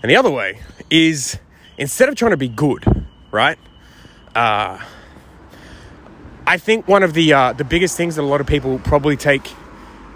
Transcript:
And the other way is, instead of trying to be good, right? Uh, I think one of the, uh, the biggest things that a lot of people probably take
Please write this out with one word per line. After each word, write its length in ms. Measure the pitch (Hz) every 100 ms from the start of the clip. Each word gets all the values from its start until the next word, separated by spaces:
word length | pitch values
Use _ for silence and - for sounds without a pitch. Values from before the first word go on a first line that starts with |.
And 80 | 117
the 40 | 190
other 160 | 254
way 280 | 135 98 98 - - -
is, 480 | 160 160 156 - - _ _ - -
instead 280 | 139 - 262
of 80 | 285
trying 160 | 233
to 60 | 165
be 120 | 131
good, 580 | 107 147 - - - - - -
right? 260 | 104 131 - - - - - - - - 117
Uh, 440 | 117 104 98 92 - - - - - - - - - - - - - - - - -
I 120 | 180
think 320 | - 220 -
one 140 | 196
of 100 | 185
the, 180 | 156 160
uh, 220 | 139 127
the 100 | 127
biggest 320 | 135 170 180 -
things 220 | 170 156
that 60 |
a 0 |
lot 180 | 143 143
of 60 | 135
people 320 | 151 131 131
probably 360 | - 147 147 139
take 340 | 143 139 - - - - - - -